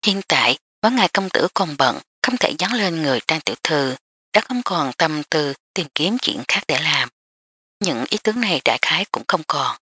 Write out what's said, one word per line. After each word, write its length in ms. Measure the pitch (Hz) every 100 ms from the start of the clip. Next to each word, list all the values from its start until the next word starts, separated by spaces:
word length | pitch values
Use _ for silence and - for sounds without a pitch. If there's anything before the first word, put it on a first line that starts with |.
| -
Hiện 160 | 196 -
tại, 300 | 143 117 127 _ _
mỗi 100 | 214
ngày 160 | 247 196
công 220 | - 190
tử 180 | - 175
còn 220 | - 180 143
bận, 220 | 131 - - _
không 160 | - 240
thể 160 | - 294
dán 140 | 214
lên 280 | 240 202 165
người 180 | 151 127 -
Trang 140 | 156
tiểu 140 | - 110
thư, 320 | - 156 135 127 _ _ _
đã 80 | 208
không 200 | - 247 247
còn 280 | 180 139
tâm 300 | - 165 151
tư 300 | 147 160 147 135 _
tìm 140 | - 156 -
kiếm 220 | 165 240
chuyện 220 | - - -
khác 160 | - -
để 120 | 139
làm. 300 | 156 143 123 _ _ _ _ _ _ _
Những 260 | 190 123 123
ý 80 | 214
tướng 180 | - 220
này 200 | 220 156 -
đại 120 | 117
khái 240 | - 156 196
cũng 120 | - -
không 140 | 165 156
còn. 300 | 151 135 -